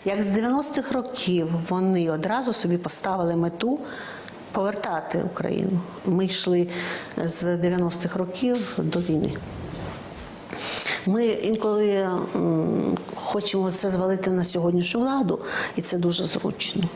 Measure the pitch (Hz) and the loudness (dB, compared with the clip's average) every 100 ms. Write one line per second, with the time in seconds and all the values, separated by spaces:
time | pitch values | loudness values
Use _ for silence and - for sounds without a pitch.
0 | 196 202 202 202 233 269 294 285 262 262 | -2 0 2 2 2 2 2 -2 0 -2
1 | - - - 180 160 170 170 185 185 185 | -2 -2 2 2 2 0 0 2 4 4
2 | 165 156 180 233 247 220 180 175 170 - | 2 0 0 0 0 0 2 0 0 -2
3 | 196 185 170 170 170 170 233 294 - - | 0 0 2 2 0 0 -2 -2 -4 -10
4 | - - - - - - 196 202 208 165 | -12 -12 -14 -14 -6 -2 -2 -2 -4 -4
5 | - 175 180 - 175 - - 180 180 - | -2 -2 -2 -4 -2 -2 0 -2 -4 -6
6 | 190 180 190 185 185 180 175 - - - | 0 0 2 0 2 2 2 -2 -6 -8
7 | - - 170 160 175 175 175 180 170 - | -8 -4 -2 0 0 2 2 2 0 -2
8 | 170 185 180 - 247 247 190 - 160 175 | -4 -2 -4 0 0 0 -2 -2 0 0
9 | 175 156 143 143 - - - - - - | 0 0 0 -4 -8 -10 -10 -8 -8 -10
10 | - - - - - - - - - - | -12 -14 -14 -14 -12 -6 -4 -2 -2 -2
11 | - 214 233 - 202 220 214 208 208 196 | 2 4 4 2 0 2 2 4 4 4
12 | 190 180 - - 175 160 170 - - - | 2 0 -2 0 2 2 2 2 2 0
13 | - - - 208 202 196 190 180 196 185 | -4 -8 -2 -2 0 0 2 2 2 2
14 | 185 190 190 185 175 180 170 175 175 233 | 2 2 2 2 2 2 4 4 4 2
15 | 254 269 190 160 - - - - - 180 | 2 2 2 0 -2 -4 -2 -2 -2 2
16 | 175 170 165 - - - - - 170 | 2 2 0 0 -2 -2 -2 0 -2